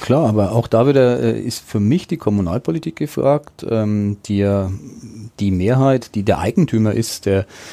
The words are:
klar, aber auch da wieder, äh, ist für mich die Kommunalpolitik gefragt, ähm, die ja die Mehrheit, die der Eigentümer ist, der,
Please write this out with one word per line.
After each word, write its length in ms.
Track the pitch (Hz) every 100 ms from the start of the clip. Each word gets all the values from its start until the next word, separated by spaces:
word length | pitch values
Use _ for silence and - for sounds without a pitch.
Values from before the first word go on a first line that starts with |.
klar, 260 | - 131 139
aber 240 | 107 95
auch 160 | 117 -
da 180 | 113 131
wieder, 360 | 135 123 123
äh, 180 | 120 113
ist 240 | 117 - -
für 140 | 110
mich 280 | 104 170 -
die 100 | 165
Kommunalpolitik 800 | - 104 87 104 - 165 160 -
gefragt, 680 | 151 - 131 147 - - -
ähm, 480 | 113 104 107 104 101 -
die 140 | 101
ja 300 | 101 98 95 95 - - - 110 110 -
die 120 | 101
Mehrheit, 640 | 92 95 127 135 131 -
die 100 | 107
der 160 | 101 -
Eigentümer 540 | 92 - 151 113 107
ist, 320 | 104 113 - -
der, 200 | 98 95 - -